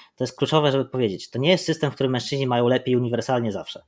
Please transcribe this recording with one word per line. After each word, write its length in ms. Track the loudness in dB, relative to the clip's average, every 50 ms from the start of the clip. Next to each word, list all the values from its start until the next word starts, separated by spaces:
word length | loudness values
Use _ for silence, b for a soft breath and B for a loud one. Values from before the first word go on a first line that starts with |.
| B B B
to 80 | -6 -6
jest 120 | -6 -4
kluczowe, 360 | -2 0 2 4 4 4 4
żeby 120 | 2 0 -2
powiedzieć, 460 | -2 -2 -2 0 0 -2 -4 -10 -8
to 80 | -4 0
nie 120 | 2 2
jest 140 | 2 2 2
system, 260 | -2 -2 0 -2 -2
w 40 | -2
którym 180 | 0 -2 0
mężczyźni 340 | 0 -2 -4 -4 -4 -2 -2
mają 220 | 0 2 2 4 2
lepiej 280 | 2 2 0 0 0
uniwersalnie 560 | 0 0 0 -2 -2 -2 0 -2 -2 -2 -2
zawsze. 300 | -4 -6 -8 -12 -16 -18 -20